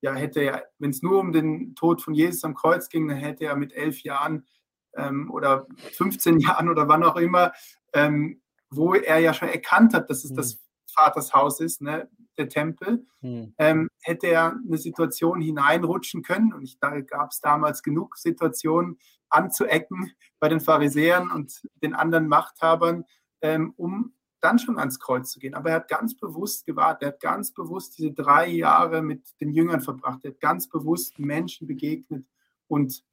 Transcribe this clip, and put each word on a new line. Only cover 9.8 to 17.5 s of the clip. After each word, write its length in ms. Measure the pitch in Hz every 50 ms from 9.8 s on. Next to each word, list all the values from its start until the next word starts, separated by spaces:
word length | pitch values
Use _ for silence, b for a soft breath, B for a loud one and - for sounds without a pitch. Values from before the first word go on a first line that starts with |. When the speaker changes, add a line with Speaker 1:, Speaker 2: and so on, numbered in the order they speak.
| 220 226 220
Speaker 1:
hat, 160 | 175 - -
dass 160 | 147 135 -
es 60 | 143
Speaker 2:
Hm. 60 | 131
Speaker 1:
das 220 | 131 139 123 - - _ _ _ _ _
Vaters 480 | - - - 156 151 - 156 135 - -
Haus 260 | 139 139 147 139 -
ist, 220 | 160 165 165 - 143
ne, 260 | 143 151 160 156 - _ _ - _ _ -
der 100 | 151 127
Tempel, 560 | - 151 151 160 160 _ 180 190 226 233 - _ _ _
Speaker 2:
Hm. 320 | - 127 123 120 113 110 - _
Speaker 1:
ähm, 320 | 156 156 160 156 160 160 _ _
hätte 280 | _ - 170 165 - 180
er 300 | 170 165 165 165 - 240 247
eine 120 | 180 160 156
Situation 640 | 156 165 160 - 165 156 - - - 165 175 180 160
hineinrutschen 800 | 156 156 147 139 143 156 175 175 165 175 185 - - - 175 -
können. 320 | - 175 196 220 226 -
Und 80 | 143 139
ich, 160 | 127 - _
da 220 | - 143 147 147
gab's 420 | 135 135 - 143 147 - - - -
damals 400 | 151